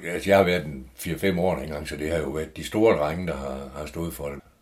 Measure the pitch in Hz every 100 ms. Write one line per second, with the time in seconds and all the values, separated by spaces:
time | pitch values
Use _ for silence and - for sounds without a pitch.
0 | 85 87 92 98 90 90 76 67 - -
1 | 87 80 98 87 90 78 76 76 76 71
2 | 76 82 69 76 76 - 76 110 113 85
3 | 73 85 90 71 69 67 69 69 76 82
4 | 85 82 71 71 - _